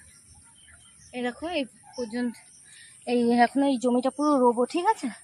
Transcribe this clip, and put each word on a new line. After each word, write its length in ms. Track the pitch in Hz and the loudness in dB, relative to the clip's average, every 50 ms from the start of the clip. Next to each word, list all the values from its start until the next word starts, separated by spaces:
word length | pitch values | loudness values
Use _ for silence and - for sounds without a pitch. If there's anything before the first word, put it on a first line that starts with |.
| - - - - _ - - - - - - _ _ - - - - - _ - - - - | -16 -20 -20 -20 _ -20 -20 -20 -20 -20 -20 _ _ -20 -20 -20 -20 -20 _ -20 -20 -16 -10
এই 100 | 247 240 | -8 -6
দেখো, 260 | 247 240 - 302 339 | -6 -6 -8 -8 -6
এই 160 | 359 311 269 220 - - _ - - | -6 -6 -6 -6 -10 -18 _ -18 -12
পর্যন্ত, 380 | - 240 214 214 247 247 240 - - - - - - - - - - - - - - - | -10 -10 -8 -6 -6 -6 -6 -6 -10 -16 -20 -20 -20 -20 -20 -20 -20 -20 -20 -20 -14 -6
এই 260 | 247 247 247 240 233 240 | -4 -2 0 2 2 4
এখনো 340 | 240 240 233 - 277 277 | 4 4 4 4 2 0
এই 120 | 285 269 233 | 2 0 0
জমিটা 320 | 220 247 240 247 254 262 | 0 0 0 0 0 -2
পুরো 280 | - - 294 302 294 269 | -2 0 0 2 2 4
রোবো, 260 | 247 247 233 226 247 | 4 4 4 2 0
ঠিক 220 | - - 339 349 | -2 -2 -2 0
আছে? 220 | 415 440 - - 240 196 - | 0 -2 -2 -4 -8 -10 -12